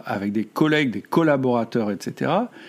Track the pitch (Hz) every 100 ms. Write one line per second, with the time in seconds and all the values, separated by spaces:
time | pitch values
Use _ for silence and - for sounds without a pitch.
0 | - 107 101 104 104 - 156 151 139 98
1 | - 165 165 139 131 120 110 120 104 98
2 | - - 131 180 240 -